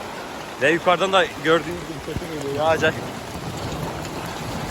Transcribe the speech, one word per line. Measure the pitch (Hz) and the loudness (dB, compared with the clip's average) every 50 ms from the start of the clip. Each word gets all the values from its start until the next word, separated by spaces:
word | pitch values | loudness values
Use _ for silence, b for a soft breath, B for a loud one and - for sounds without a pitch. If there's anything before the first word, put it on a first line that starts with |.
| - - - - - - - - - - - - | -10 -10 -10 -10 -10 -10 -10 -10 -10 -10 -2 2
Ve | 123 147 | 4 4
yukarıdan | 170 165 - 180 175 165 190 190 190 | 4 4 4 4 4 4 4 4 6
da | 185 170 143 - - 139 | 6 6 4 0 0 4
gördüğünüz | 156 165 165 147 160 175 175 165 | 4 4 4 4 0 -4 -6 -6
gibi | 160 156 139 - | -8 -8 -8 -8
kötü | 165 151 - 180 165 160 | -6 -6 -6 -6 -4 -6
geliyor, | 147 139 139 139 147 151 | -4 -4 -2 0 2 4
yağacak. | 160 160 143 156 160 156 - - - - - - - - - - - - - - - - - - - - - - - - - - - - - - - - - - - | 4 4 6 4 2 2 0 -4 -6 -8 -8 -8 -8 -8 -6 -6 -6 -6 -4 -4 -4 -4 -4 -4 -4 -4 -6 -6 -6 -6 -6 -6 -6 -6 -6 -6 -6 -6 -6 -4 -4